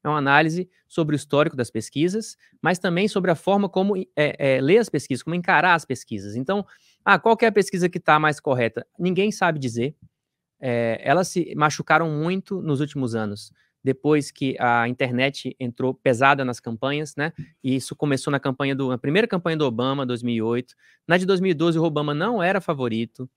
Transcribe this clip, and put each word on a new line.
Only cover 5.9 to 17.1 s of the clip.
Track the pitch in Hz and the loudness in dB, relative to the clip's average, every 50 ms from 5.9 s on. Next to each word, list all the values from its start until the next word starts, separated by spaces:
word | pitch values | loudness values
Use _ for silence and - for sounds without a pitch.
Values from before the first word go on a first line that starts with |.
| 131 - - _ 113 101 95 104 104 | -8 -8 -8 _ -10 -10 -8 -8 -8
Então, | 120 131 - 196 208 190 _ - _ _ _ _ _ _ | -6 -4 -2 -2 -4 -4 _ -16 _ _ _ _ _ _
ah, | 196 202 | 4 4
qual | 180 - 226 226 | 4 6 2 4
que | 220 233 | 4 4
é | 226 | 2
a | |
pesquisa | 202 214 196 - - 180 175 180 | 4 2 0 0 0 0 -2 0
que | - 175 | -2 -2
tá | _ - 151 151 | _ 4 4 4
mais | 156 151 147 - | 4 2 0 0
correta? | _ 151 131 127 120 113 _ 120 - _ _ - | _ -2 0 2 0 0 _ -6 -10 _ _ -4
Ninguém | 175 185 180 180 196 220 | -2 0 0 2 0 0
sabe | 208 - 190 170 160 151 | 0 0 0 0 0 0
dizer. | 135 123 113 117 120 143 151 _ - _ _ _ _ _ _ _ _ _ _ _ | -4 -4 -2 -2 -2 -2 -4 _ -20 _ _ _ _ _ _ _ _ _ _ _
É, | 139 127 120 117 117 113 113 - | -4 -2 -2 0 0 -2 -2 -4
elas | - 131 143 175 185 - | 0 0 2 2 0 -2
se | - 185 160 - - | -4 -4 -4 -4 0
machucaram | - 151 151 - - - - 156 156 165 160 | 0 0 0 0 -2 0 2 2 2 2 0
muito | 151 147 156 170 185 190 185 - 202 180 | -2 -2 -2 -2 -4 -4 -6 -6 -8 -6
nos | 170 160 143 131 | -2 -2 0 -2
últimos | 147 147 - 147 131 117 113 | -2 -4 -4 -6 -4 -4 -4
anos, | 113 110 104 101 104 - - _ _ _ _ _ _ | -4 -4 -6 -8 -10 -14 -20 _ _ _ _ _ _
depois | - 131 131 - - 147 151 151 143 - | -4 -4 -4 0 2 2 2 2 0 -4
que | _ - 143 131 131 - | _ -4 -4 -4 -2 0
a | 120 120 120 120 117 | 0 2 2 2 2
internet | 120 123 - 139 123 123 123 135 139 143 - - 131 - _ | 0 0 -2 -2 -2 0 0 0 0 -2 -6 -12 -12 -8 _
entrou | 131 120 123 - 131 127 131 | -8 -8 -6 -2 -4 -4 -4
pesada | _ _ 139 123 110 135 139 143 139 135 | _ _ 0 2 4 4 4 4 4 0
nas | 127 120 - | -4 -6 -6
campanhas, | _ 120 113 110 135 135 143 147 156 147 | _ -10 -8 -4 -4 -4 -2 -4 -6 -8